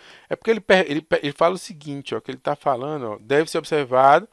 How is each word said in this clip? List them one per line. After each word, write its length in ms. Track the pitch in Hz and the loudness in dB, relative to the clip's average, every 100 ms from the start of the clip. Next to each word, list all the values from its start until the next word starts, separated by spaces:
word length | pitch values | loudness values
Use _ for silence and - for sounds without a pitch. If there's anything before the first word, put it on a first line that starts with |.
| - - - | -20 -20 -10
É 60 | - | -6
porque 160 | 220 | -2
ele 80 | 220 | -2
per-, 260 | - 190 151 | 2 2 2
ele 100 | 151 | -4
pe-, 200 | - 170 | -2 -2
ele 80 | 143 | -2
fala 240 | - 165 185 | 0 0 0
o 20 | |
seguinte, 560 | - 156 147 139 - | -10 -16 -14 -12 -8
ó, 60 | 113 | -8
que 100 | - | -8
ele 80 | 127 | -8
tá 200 | 147 147 | -6 -4
falando, 560 | 147 123 139 156 113 | -2 -2 -4 -8 -8
ó, 40 | 104 | -8
deve 280 | 107 143 160 | -2 -2 0
ser 100 | 165 | -4
observado 680 | 151 156 127 127 135 160 214 | -4 -4 0 6 8 6 2